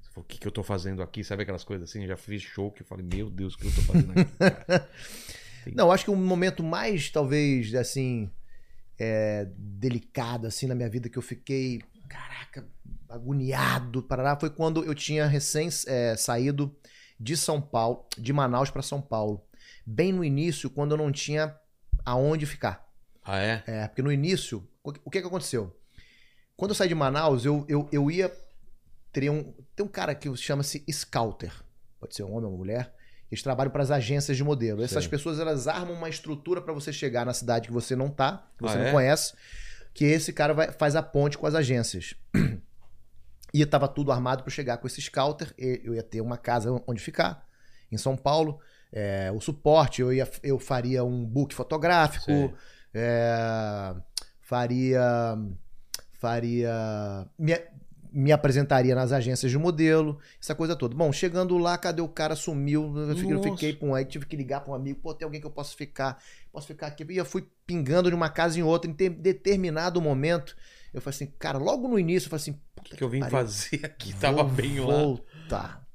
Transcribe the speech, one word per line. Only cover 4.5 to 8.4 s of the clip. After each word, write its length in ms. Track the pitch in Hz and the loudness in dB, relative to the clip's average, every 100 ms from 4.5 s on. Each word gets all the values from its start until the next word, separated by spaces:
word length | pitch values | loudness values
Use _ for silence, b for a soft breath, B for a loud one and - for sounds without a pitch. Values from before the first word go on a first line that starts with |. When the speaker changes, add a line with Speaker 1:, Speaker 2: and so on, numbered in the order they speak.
| - - | 4 2
Speaker 2:
<laughs> 240 | 175 - B B B B B B B B | 0 0 B B B B B B B B
Speaker 1:
Tem 80 | |
Speaker 2:
Não, 180 | - 185 | 6 8
acho 140 | 190 - | 8 4
que 60 | |
o 40 | 196 | 2
momento 480 | 185 180 185 - | 4 4 2 0
mais, 460 | 165 165 - 202 143 | -2 -2 0 -2 0
talvez, 640 | 151 139 147 147 135 110 | 0 2 4 4 2 0
assim, 560 | 120 117 - 131 120 101 - | -2 -2 -2 -2 -2 -4 -8